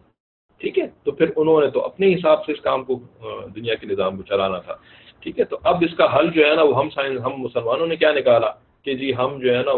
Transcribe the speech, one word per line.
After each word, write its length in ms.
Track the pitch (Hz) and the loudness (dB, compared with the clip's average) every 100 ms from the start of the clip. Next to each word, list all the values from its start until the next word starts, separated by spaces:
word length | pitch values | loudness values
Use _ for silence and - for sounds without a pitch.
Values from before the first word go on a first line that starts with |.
| _ _ _ _ _ _ | _ _ _ _ _ _
ٹھیک 220 | - 190 | -4 -4
ہے؟ 80 | 151 _ | -4 _
تو 80 | 143 | -8
پھر 180 | 131 160 156 | 0 0 2
انہوں 260 | 156 156 | 2 4
نے 80 | 135 | 2
تو 160 | 123 - | 0 -4
اپنے 280 | - 196 | 0 2
حساب 320 | 170 160 151 - | 2 2 2 0
سے 60 | |
اس 100 | 143 | -4
کام 220 | 143 135 | -2 -4
کو، 160 | 127 123 117 _ | -4 -6 -6 _
آ، 240 | 110 104 98 101 | -12 -12 -12 -10
دنیا 200 | 117 110 | -6 -6
کے 120 | 107 | -4
نظام 300 | 98 95 98 | -4 -2 -4
کو 60 | |
چلانا 340 | 90 98 95 90 | -4 -2 0 -4
تھا، 180 | 85 - _ - - _ | -10 -16 _ -20 -20 _
ٹھیک 200 | - - | -12 -4
ہے؟ 60 | - | -4
تو 120 | - | 0
اب 200 | 165 175 165 | 0 2 0
اس 80 | - | 2
کا 220 | 151 - | 2 4
حل 100 | 170 | 2
جو 180 | 160 147 | 4 4
ہے 60 | 160 | 4
نا 80 | |
وہ 160 | 147 127 | 4 2
ہم 100 | 147 | -2
سائنس، 320 | 147 139 127 | -4 -4 -4
ہم 100 | 127 135 | -6 -6
مسلمانوں 500 | 123 120 117 135 165 | -6 -4 -2 -2 -2
نے 80 | 160 | 0
کیا 160 | 151 | 2
نکالا 400 | 143 127 117 107 - _ _ | 2 4 4 2 -6 _ _
کہ 100 | 139 | -8
جی 220 | 131 135 123 | -4 -4 -2
ہم 220 | 131 139 | -4 -2
جو 160 | 127 123 | 0 0
ہے 60 | |
نا 80 | 139 | 0